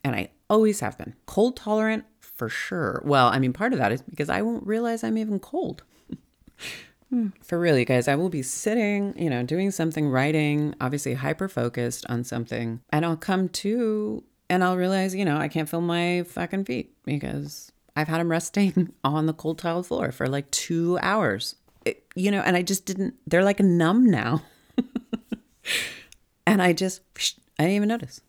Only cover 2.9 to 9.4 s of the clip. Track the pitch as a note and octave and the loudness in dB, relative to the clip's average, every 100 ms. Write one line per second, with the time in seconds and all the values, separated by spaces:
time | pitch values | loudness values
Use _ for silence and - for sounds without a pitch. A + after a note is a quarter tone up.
2.9 | - C#3+ C#3 B2 C3 C3 B2+ A3+ G3+ G#2 | -2 2 4 6 4 0 0 -2 0 0
3.9 | - - - D3 - A3 A#3 G3 A3 A#3 | 0 -6 -8 -4 -2 -2 -4 -4 -2 -2
4.9 | A3+ A3+ A3 G#3+ G3 - E4 D4+ D3+ - | -4 -2 -2 -2 -4 -6 -6 -6 -8 -16
5.9 | _ - - _ _ _ - - - - | _ -18 -18 _ _ _ -18 -16 -16 -20
6.9 | _ - B3 G#3 - - E3+ E3+ C3+ A#2+ | _ -4 -2 -2 -6 -4 0 4 4 4
7.9 | B2+ A#2+ C#3 F3+ D#3+ B2+ - G#3 A#3 G#3 | 2 2 2 0 -2 -6 -4 -2 0 2
8.9 | G3+ G3+ - E3+ A#2+ | 0 -2 -2 -2 -2